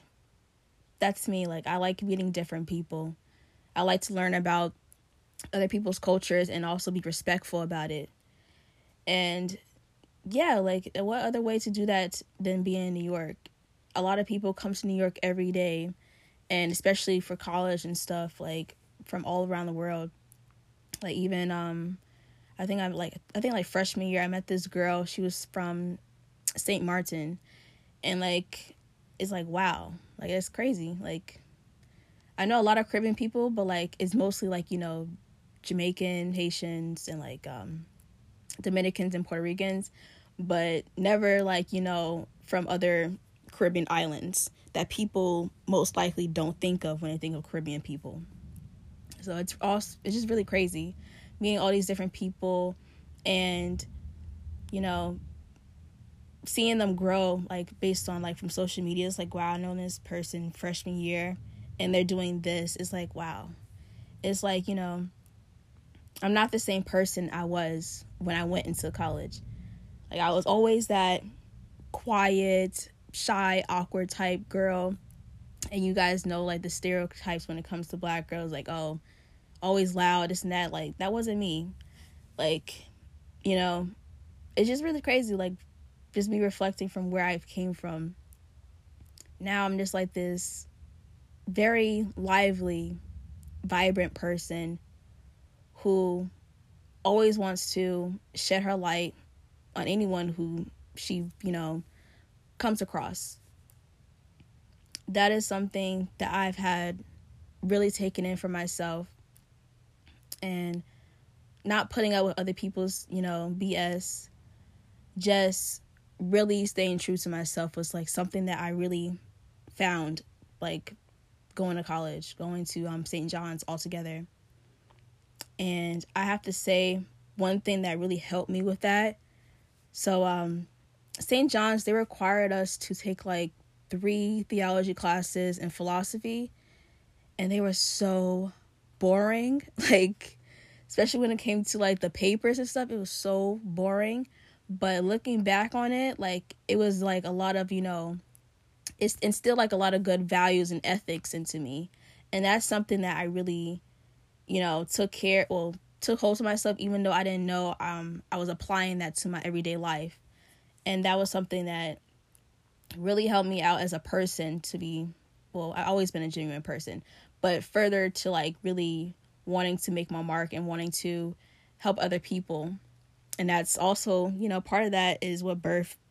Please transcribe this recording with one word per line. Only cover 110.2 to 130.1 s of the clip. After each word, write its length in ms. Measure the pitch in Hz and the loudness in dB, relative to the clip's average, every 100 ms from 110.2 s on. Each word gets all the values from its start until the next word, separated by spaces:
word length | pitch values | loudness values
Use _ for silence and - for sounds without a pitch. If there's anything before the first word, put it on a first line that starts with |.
| - - | -18 -8
and 420 | 190 180 175 175 - - - _ _ _ - - | -4 -4 -4 -6 -10 -20 -20 _ _ _ -20 -10
not 260 | 202 214 202 | 0 0 0
putting 240 | 233 214 | 0 2
up 100 | 196 | 4
with 140 | 190 185 | 2 0
other 160 | 190 | -4
people's, 520 | 185 196 190 190 - - | -4 -4 -2 -4 -4 -6
you 100 | 185 | -4
know, 320 | 180 170 175 180 | -2 -2 -4 -4
B 200 | 190 175 | -2 0
S, 540 | 175 180 - - - - - - - - - - - 185 | 0 -2 -6 -10 -12 -20 -20 -20 -20 -20 -20 -20 -14 -2
just 640 | 196 196 190 185 - - - - - - | 2 4 4 0 -6 -8 -14 -20 -20 -8
really 460 | 180 208 208 202 | 2 4 4 2
staying 340 | 202 - 185 180 | 0 0 0 0
true 200 | - 185 | -2 -2
to 100 | 180 | -2
myself 480 | 165 165 - 165 170 | -4 -4 -4 -4 -4
was, 160 | 165 | -6
like, 160 | 170 160 | -6 -4
something 380 | - 185 190 185 | -2 -2 -2 -2
that 140 | 175 | -2
I 100 | 170 | -2
really 480 | 175 180 175 175 180 - - - - - | -2 0 -2 -4 -6 -12 -20 -20 -20 -20
found, 480 | - 190 170 156 160 - _ - - | 0 0 2 -2 -4 -10 _ -20 -8
like, 320 | 170 165 - 214 _ _ _ _ _ | -6 -6 -8 -20 _ _ _ _ _
going 220 | - 185 175 | -2 -2 0
to 80 | |
college, 520 | 160 160 160 151 156 - | -2 -4 -4 -6 -10 -8
going 260 | 170 175 170 | -6 -4 -4
to, 200 | 170 170 | -4 -4
um, 180 | 165 | -6
Saint 260 | 156 175 165 | -6 -6 -4
John's 340 | 175 170 165 - | -4 -6 -8 -6
altogether. 560 | 160 190 175 165 160 170 _ _ _ _ _ _ - _ _ _ _ - - | -6 -6 -6 -8 -10 -12 _ _ _ _ _ _ -20 _ _ _ _ -18 -6
And 460 | 185 175 170 170 - 190 | -2 -2 -2 -4 -4 -2
I 80 | |
have 180 | 196 208 | 0 0
to 100 | 196 | -2
say, 500 | 190 - 185 185 185 185 - - - | -4 2 4 4 0 -6 -16 -18 -2
one 240 | 185 202 | 0 2
thing 220 | 208 190 | 0 0
that 160 | 180 165 | 0 0
really 180 | 185 175 | -2 -2
helped 340 | - 180 - | -2 -4 -2
me 120 | 185 | 0
with 180 | 190 190 | 0 0
that, 380 | 202 202 214 - _ _ - - _ _ _ | 2 4 2 -2 _ _ -20 -20 _ _ _
so, 320 | - 196 | -4 2